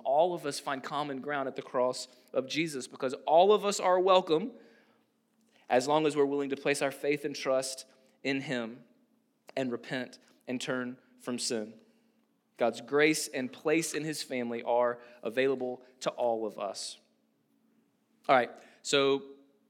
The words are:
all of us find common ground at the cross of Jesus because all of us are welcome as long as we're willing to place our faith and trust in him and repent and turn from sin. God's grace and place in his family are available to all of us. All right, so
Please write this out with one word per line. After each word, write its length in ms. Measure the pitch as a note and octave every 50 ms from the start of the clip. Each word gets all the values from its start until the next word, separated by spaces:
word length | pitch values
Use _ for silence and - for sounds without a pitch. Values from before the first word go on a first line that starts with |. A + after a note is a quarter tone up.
| -
all 300 | B2 C#3 D3+ E3+ F#3 F3
of 100 | D#3+ D3+
us 160 | C#3+ C#3 -
find 220 | - D3 C#3 C3
common 400 | - - D#3 C#3+ D3 D3 C3+ C3
ground 260 | B2 C#3+ D3 C#3 C3+ C3
at 80 | B2+
the 60 | C#3
cross 440 | B2+ - - C3 B2 B2+ B2+ - - - - - _ _ -
of 120 | B2+ B2+
Jesus 400 | C3 - D#3+ E3+ D#3+ D3 B2+ A#2+
because 280 | - C3+ - C#3 B2+ C#3 - -
all 280 | C#3 D3+ E3+ F#3 G3+ G#3+
of 100 | G3 G3
us 160 | G3+ G3 -
are 180 | G#3 F#3 F3+ F#3
welcome 540 | F#3 F#3+ F#3 F#3 F3+ - D#3 E3 G#3 C#4 - - - - - _ _ _ _ _ _ _ _ _ _ _ _ _ _ _ _ _ _ -
as 180 | A#2+ B2+ B2+ C#3+
long 180 | D3+ D#3 D#3
as 100 | D3 C#3+
we're 100 | D3 C#3+
willing 240 | C#3 C#3+ C#3+ C#3+ C3+
to 60 | C3+
place 260 | C3+ - D3 C#3+ -
our 80 | D3 C3+
faith 340 | C3+ - - C#3+ D3+ C#3+ -
and 100 | D3 C3+
trust 520 | - - C#3 C3 C3 C3 - - - - - _ _ _ _ _ _
in 200 | - C3+ C#3 C#3
him 420 | C3+ C#3+ C3 A#2+ A#2 A2 A#2+ C#3 - _ _ _ _ _ _ _ _ _ _ _ _ - -
and 160 | C3+ C3+ B2
repent 460 | A#2+ A#2 - - D3 B2+ B2 - - - _ _ _ _ _
and 140 | - B2+ B2
turn 380 | - D3+ C3 B2+ B2 B2 B2+ - _ _ _ _
from 180 | - B2+ B2 A2+
sin. 340 | - - B2 A2 G#2+ A2 - - - _ _ _ _ _ _ _ _ _ _ _ _ _ _ -
God's 240 | B2 A2+ A2+ C3
grace 440 | B2+ A#2+ C#3 D3 D3+ D#3 D3+ - - -
and 220 | - C3+ B2+ B2
place 440 | - - - D#3 D#3 E3 D#3 - -
in 100 | D3+ D3+
his 180 | D#3+ D3 -
family 400 | - - C3+ B2 A#2+ A#2+ A#2 A#2 -
are 340 | A#2+ A#2+ A#2+ B2 A#2+ A#2+ A#2+ - - - -
available 580 | - A2+ A2 C3 C3 C#3 C3+ B2 B2+ B2 B2 B2 - - _ _
to 100 | - -
all 340 | - - B2 A#2 A2+ A2 A2
of 140 | G#2 - -
us. 400 | G#2 G2 - - - - - - _ _ _ _ _ _ _ _ _ _ _ _ _ _ _ _ _ _ _ _ _ _ _ _ _ -
All 80 | C#3
right, 140 | B2+ A#2+ - - - - - - _
so 400 | - - C#3+ C#3+ C#3 C#3 C#3 C#3 C3+ - - - _ _ _ _ _